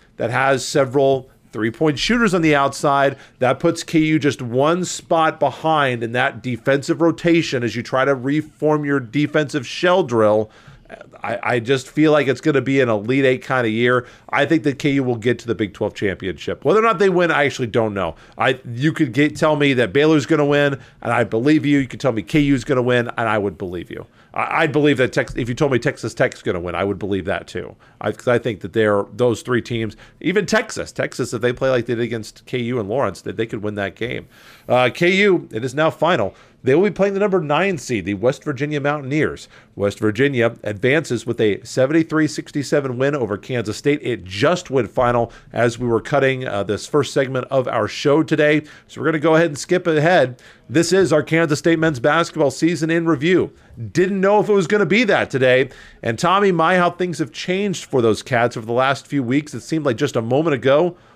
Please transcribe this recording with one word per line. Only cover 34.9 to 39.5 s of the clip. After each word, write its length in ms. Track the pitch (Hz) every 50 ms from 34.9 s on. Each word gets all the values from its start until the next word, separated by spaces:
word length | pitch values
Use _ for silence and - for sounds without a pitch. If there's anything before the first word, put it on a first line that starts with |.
| -
K 160 | - 170 175 190 190
U, 260 | 208 208 180 160 139 - -
it 100 | 110 120
is 100 | 131 120
now 160 | 147 160 160
final. 460 | - - 151 165 180 135 104 92 - - - - _ _ -
They 120 | 117 135
will 80 | 160 202
be 80 | 208
playing 240 | - - 196 202 196
the 40 | 190
number 220 | 208 202 185 185
nine 380 | 156 143 147 156 190 202 185 135
seed, 260 | - - 123 101 85
the 80 | 95 101
West 300 | 92 104 127 143 - -
Virginia 360 | 156 139 117 147 147 151 143
Mountaineers. 680 | 135 143 147 151 139 127 143 156 135 87 73 - - -